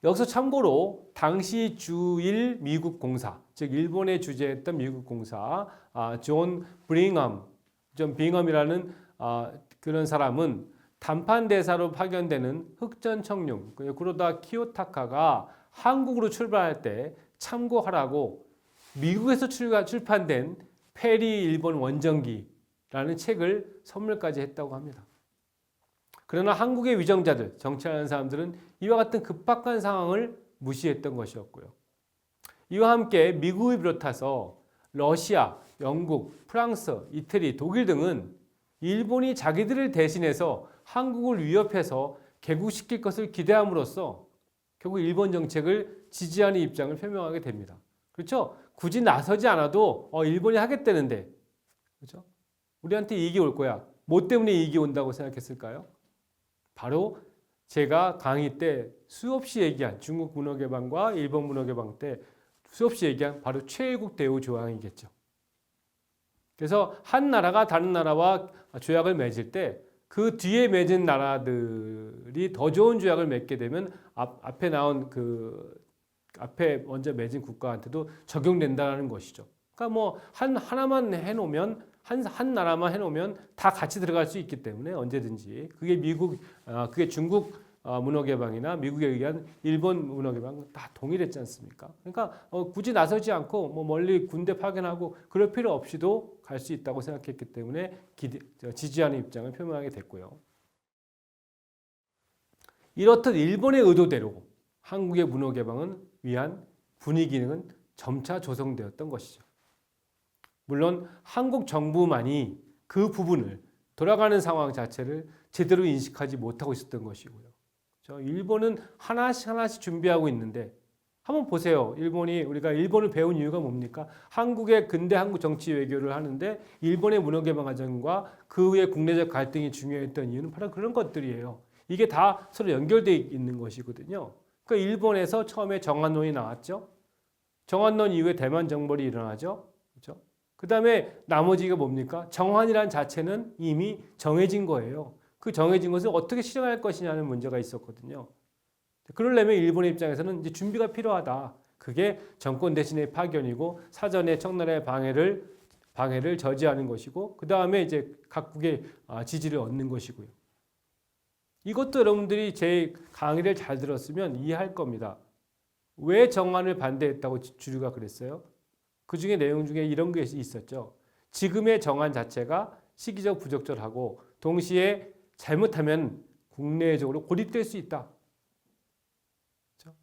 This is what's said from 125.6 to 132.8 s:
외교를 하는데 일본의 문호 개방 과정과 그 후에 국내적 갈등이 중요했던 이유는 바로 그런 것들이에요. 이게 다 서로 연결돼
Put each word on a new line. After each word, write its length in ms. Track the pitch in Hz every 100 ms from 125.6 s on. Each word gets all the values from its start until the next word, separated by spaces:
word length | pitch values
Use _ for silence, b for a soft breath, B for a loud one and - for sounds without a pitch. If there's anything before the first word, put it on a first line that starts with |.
| 165
외교를 400 | 147 135 139 139
하는데 500 | 139 151 135 185 208 B B
일본의 400 | 160 175 208 214
문호 240 | 156 156
개방 220 | 156 147 139
과정과 680 | 127 131 123 139 185 190 B B
그 220 | - 185
후에 160 | 190 190
국내적 420 | 185 156 170 165
갈등이 460 | 135 135 156 147
중요했던 580 | 135 135 143 139 139 127
이유는 200 | 123 160
바로 200 | 156 202
그런 220 | - 220
것들이에요. 640 | 240 170 156 135 120 123 120 b b b
이게 180 | 180 220
다 400 | 151 180 170 -
서로 200 | - 202
연결돼 420 | 135